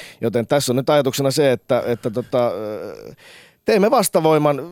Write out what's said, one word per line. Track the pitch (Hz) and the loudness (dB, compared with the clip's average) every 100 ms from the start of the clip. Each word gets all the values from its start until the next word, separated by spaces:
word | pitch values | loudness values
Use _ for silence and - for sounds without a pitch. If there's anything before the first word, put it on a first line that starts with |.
| - - | -20 -6
Joten | 117 117 110 | -4 -2 0
tässä | 143 131 | 0 0
on | 123 | -2
nyt | 143 | 2
ajatuksena | 147 131 139 139 | 2 0 -2 -2
se, | 139 139 | 2 2
että, | 120 - 123 113 | 0 0 -2 0
että | 117 123 | -4 -4
tota, | 120 113 127 120 | -6 -2 0 0
ö, | 92 107 101 95 55 52 - - - - _ | -2 -8 -10 -12 -14 -18 -20 -20 -20 -20 _
teemme | - 214 208 | 0 2 4
vastavoiman | 254 185 175 160 156 147 139 170 | 2 2 2 4 4 2 0 -6